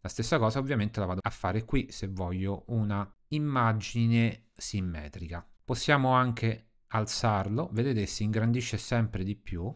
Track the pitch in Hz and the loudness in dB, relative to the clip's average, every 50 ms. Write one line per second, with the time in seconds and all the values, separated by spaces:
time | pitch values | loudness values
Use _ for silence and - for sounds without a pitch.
0 | _ 95 - - 117 - 170 151 113 110 113 139 135 135 143 113 104 107 - - | _ -8 -6 -4 -2 0 2 2 2 2 2 0 -2 0 0 0 0 0 -2 -2
1 | 101 90 90 92 - 113 - - - 92 90 110 110 - - 139 - - - - | -2 -2 -2 -2 -2 -4 -6 -2 -2 0 0 0 -2 2 0 0 0 0 -8 -8
2 | - 98 95 92 92 87 90 92 95 98 98 80 - - 120 117 110 104 104 101 | -8 -6 -4 -4 -4 -2 -2 -2 -2 -2 -4 -6 -6 -2 -2 0 0 0 0 -2
3 | 101 98 - _ _ _ 147 151 151 147 139 131 120 113 110 110 104 - - 117 | -4 -6 -10 _ _ _ -4 -2 -2 0 2 2 4 4 2 0 -2 -4 0 2
4 | 117 117 117 117 117 113 - - _ _ _ - - - - 101 92 90 85 78 | 4 4 6 4 4 2 0 -4 _ _ _ -14 -12 -4 -2 -2 -2 -2 -4 -6
5 | 76 71 - 95 87 82 85 85 - - - _ _ - 127 120 - - 151 143 | -8 -10 -10 -10 -10 -8 -8 -10 -10 -14 -20 _ _ -6 -4 -2 2 4 4 4
6 | 131 131 127 127 127 123 117 - - 113 110 110 - _ _ _ _ _ - 113 | 6 4 4 4 4 2 0 0 0 -2 -2 -2 -10 _ _ _ _ _ -2 -2
7 | 107 104 - - - 113 104 98 95 98 104 120 165 - 113 107 120 139 131 110 | 0 0 -2 0 2 2 2 2 0 0 -2 -2 -2 -2 0 0 0 2 2 0
8 | 101 92 - - 110 104 110 110 110 117 117 123 117 - - 104 - - 127 120 | 0 -2 -2 -2 -2 0 2 2 2 2 2 2 0 -2 -4 -6 -4 0 0 2
9 | 113 110 - 92 92 95 104 - _ - 95 85 87 107 151 | 2 0 0 -4 -4 -4 -4 -6 _ -8 -6 -4 -4 -6 -8